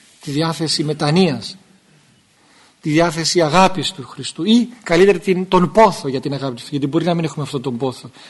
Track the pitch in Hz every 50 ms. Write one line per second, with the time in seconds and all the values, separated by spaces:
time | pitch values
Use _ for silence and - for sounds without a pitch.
0 | _ _ _ _ - 151 139 143 160 165 160 - 165 151 - - 156 147 151 147
1 | 170 147 156 180 190 170 139 120 110 - - - _ _ _ _ _ _ _ _
2 | _ _ _ _ _ _ _ _ _ _ _ _ _ _ _ _ _ 160 147 156
3 | 170 170 156 165 160 151 - 180 165 151 143 180 190 180 185 175 135 - - -
4 | 131 - - - 131 - - - 160 202 226 240 233 - - - - - 170 165
5 | 185 202 196 175 - - 185 175 185 180 - 180 175 156 139 214 226 202 160 -
6 | - 143 127 135 - 151 139 135 135 135 123 117 - - 147 143 131 143 135 165
7 | 160 175 170 170 165 156 - 156 143 135 - 139 120 139 123 117 123 135 127 -
8 | - 123 _ - - -